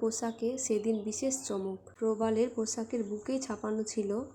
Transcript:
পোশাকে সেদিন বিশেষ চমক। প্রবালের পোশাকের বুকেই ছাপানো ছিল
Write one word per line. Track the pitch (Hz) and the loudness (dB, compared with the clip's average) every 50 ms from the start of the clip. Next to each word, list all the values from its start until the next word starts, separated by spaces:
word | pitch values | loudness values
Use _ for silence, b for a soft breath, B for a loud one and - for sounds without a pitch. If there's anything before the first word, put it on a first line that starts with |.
পোশাকে | 226 226 226 - 233 226 226 - 226 233 262 262 | 0 0 0 0 -2 -2 -2 0 0 0 0 0
সেদিন | - - 214 208 214 226 220 208 | 0 2 2 4 4 2 2 2
বিশেষ | 208 214 208 - 269 269 262 - - | 0 -2 -2 0 0 0 0 0 -2
চমক। | - 202 190 190 190 190 190 - - - - | -2 -2 -2 -2 -2 -4 -6 -10 -16 -6 0
প্রবালের | 226 220 214 208 226 220 220 220 247 240 | 0 2 2 4 2 4 4 4 4 2
পোশাকের | - 226 220 226 - 233 226 226 247 233 208 | 2 0 -2 0 -2 -4 -2 -2 -2 -2 -2
বুকেই | 202 208 208 - 254 269 262 | -2 -4 -4 -2 -2 -2 -2
ছাপানো | 262 - 208 208 - 214 214 220 | -2 -4 -4 -4 -2 0 0 0
ছিল | 214 - - 220 196 196 202 233 285 - | -2 0 -2 0 0 0 0 -2 -2 -6